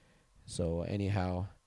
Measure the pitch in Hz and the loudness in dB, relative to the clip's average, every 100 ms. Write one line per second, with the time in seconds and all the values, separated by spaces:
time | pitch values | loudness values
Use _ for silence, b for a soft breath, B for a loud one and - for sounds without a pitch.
0 | b b b - - - 82 85 85 101 | b b b -20 -10 -2 0 0 0 0
1 | 98 98 92 90 98 - | 2 2 2 0 -4 -8